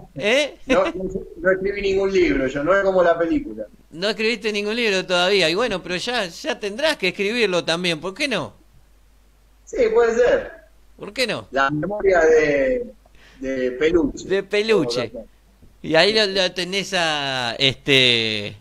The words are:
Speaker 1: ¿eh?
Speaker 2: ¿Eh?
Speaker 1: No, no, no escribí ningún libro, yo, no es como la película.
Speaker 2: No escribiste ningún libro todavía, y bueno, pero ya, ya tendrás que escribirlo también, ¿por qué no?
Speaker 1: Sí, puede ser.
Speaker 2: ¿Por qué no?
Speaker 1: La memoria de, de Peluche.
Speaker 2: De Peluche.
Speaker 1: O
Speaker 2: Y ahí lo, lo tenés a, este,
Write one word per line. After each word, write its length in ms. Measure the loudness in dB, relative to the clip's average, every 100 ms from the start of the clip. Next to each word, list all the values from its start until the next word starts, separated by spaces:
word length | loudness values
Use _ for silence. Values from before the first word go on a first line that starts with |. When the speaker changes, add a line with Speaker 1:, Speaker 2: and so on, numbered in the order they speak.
| -8 -6
Speaker 1:
¿eh? 160 | 0 2
Speaker 2:
¿Eh? 160 | 0 -4 0
Speaker 1:
No, 180 | 2
no, 260 | 2 -2 -6 -8 -10 -4
no 140 | 0
escribí 280 | 0 0 -2
ningún 320 | -2 0 2
libro, 360 | 2 2 2 -2
yo, 160 | -2
no 120 | 0 2
es 60 |
como 220 | 2 2
la 120 | 2 2
película. 500 | 0 -2 -4 -10 -14 -16 _
Speaker 2:
No 160 | -6 -4
escribiste 440 | -2 -2 -2 -4
ningún 220 | -4 -4
libro 320 | -2 0 -2 0
todavía, 420 | 2 4 4 2
y 60 |
bueno, 260 | 2 -2 -4
pero 140 | -6 -6
ya, 300 | -4 -4 -4
ya 320 | -8 -8 -6
tendrás 380 | -6 -2 -2 0
que 120 | -2
escribirlo 560 | -2 -2 0 0 0
también, 360 | 0 -2 -2 -4
¿por 140 | -6
qué 120 | -6 -4
no? 280 | -2 -6 -12 _ -20 -20 _ _ _ _ _ _ _
Speaker 1:
Sí, 140 | -12 0 2
puede 220 | 4 4 4
ser. 360 | 4 2 -2 -14 -20 _ _ -18
Speaker 2:
¿Por 160 | -12
qué 160 | -4 -4
no? 180 | -4 -4
Speaker 1:
La 180 | 0 0
memoria 500 | 0 -4 -2 2 4
de, 720 | 6 4 4 2 0 -2 -4 -14 _ -20 -20 -12
de 320 | -8 -4 -4
Peluche. 540 | 0 2 2 0 -4 -4
Speaker 2:
De 160 | -4
Peluche. 680 | -2 -2 2 2 0 -2 -6
Speaker 1:
O 100 | -10 -18 _ _ _ -20 _
Speaker 2:
Y 120 | 0 4
ahí 160 | 4
lo, 140 | 4 0
lo 260 | 0 -2
tenés 420 | -2 -6 -4 -4
a, 600 | -2 -2 -2 -4 -4 -4 0
este, 1000 | 0 0 2 4 6 4 0 -4 -6 -12